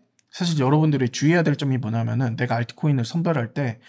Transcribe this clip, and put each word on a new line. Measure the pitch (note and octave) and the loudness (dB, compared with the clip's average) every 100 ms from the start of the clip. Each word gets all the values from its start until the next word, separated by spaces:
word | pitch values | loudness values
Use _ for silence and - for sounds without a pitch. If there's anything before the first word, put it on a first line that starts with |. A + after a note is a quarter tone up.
| _ _ _ | _ _ _
사실 | - F3 D#3 | -6 -2 0
여러분들이 | B2+ D3+ D#3 C#3+ B2 | 4 4 4 2 0
주의해야 | - D3 F3 | 0 2 4
될 | D#3 C#3+ | 2 0
점이 | C#3 C3 | -2 -2
뭐냐면은 | G#2+ A#2 A#2 A#2 B2+ A2+ | -2 -4 -2 -2 -2 -2
내가 | B2 | -2
알트코인을 | A#2 A#2 - D3+ C3+ | -2 -4 -2 0 0
선별할 | A2+ E3+ E3+ D3+ A2+ | 0 -2 0 0 -2
때 | - C3 - | -4 -6 -6